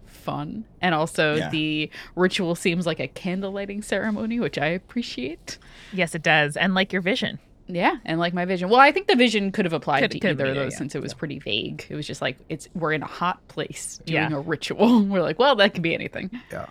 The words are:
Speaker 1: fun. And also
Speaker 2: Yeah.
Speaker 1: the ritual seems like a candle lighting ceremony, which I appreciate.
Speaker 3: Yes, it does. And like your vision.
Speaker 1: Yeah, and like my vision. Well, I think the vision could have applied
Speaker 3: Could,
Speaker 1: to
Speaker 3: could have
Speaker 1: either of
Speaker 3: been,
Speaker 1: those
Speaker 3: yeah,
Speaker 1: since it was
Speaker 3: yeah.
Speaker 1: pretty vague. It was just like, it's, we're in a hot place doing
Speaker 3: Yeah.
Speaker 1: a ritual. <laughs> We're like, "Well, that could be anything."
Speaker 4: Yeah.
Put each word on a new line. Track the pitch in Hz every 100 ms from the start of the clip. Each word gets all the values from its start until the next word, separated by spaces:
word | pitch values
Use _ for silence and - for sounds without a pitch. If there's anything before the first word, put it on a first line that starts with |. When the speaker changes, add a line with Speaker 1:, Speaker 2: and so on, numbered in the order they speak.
| -
Speaker 1:
fun. | - - 143 147 214 220 -
And | 180
also | 160 156 - 156 151
Speaker 2:
Yeah. | -
Speaker 1:
the | 156 156 151 156 - - -
ritual | 180 - 175 170
seems | 202 170 170
like | 160
a | 135
candle | - 185 185 196
lighting | 196 196 202
ceremony, | 214 202 208 214 220 233
which | 208 -
I | 151
appreciate. | 180 - - 233 - 254 339 - - - - -
Speaker 3:
Yes, | 185 170 170
it |
does. | 160 156 147 151
And | 185 190
like | 190
your | 185
vision. | 180 254 - - _ _ -
Speaker 1:
Yeah, | 175 220 330
and | - 160
like | 170
my | 175
vision. | 180 185 180
Well, | 240
I | 285
think | 339 381
the | 349
vision | 247 214 196
could | 190
have | 180
applied | 160 - 139
Speaker 3:
Could, | 247
Speaker 1:
to | -
Speaker 3:
could | 196
have | 147
Speaker 1:
either | 135
of | 139
Speaker 3:
been, | 135
Speaker 1:
those |
Speaker 3:
yeah, | -
Speaker 1:
since | 127 151
it |
was | 123
Speaker 3:
yeah. | -
Speaker 1:
pretty | - 139
vague. | 143 104 - 151 -
It | 147
was | 147
just | 147
like, | 135 131 -
it's, | 156 -
we're | 185 160
in | 156
a | 139
hot | - 175 180 -
place | - - - - - -
doing | 160 104
Speaker 3:
Yeah. | 147
Speaker 1:
a |
ritual. | 160 165 - - 220 240
<laughs> | 196
We're | 196
like, | 156 160
"Well, | 269 247
that | 202
could | 190
be | 165
anything." | 160 - - 185 240 -
Speaker 4:
Yeah. | - -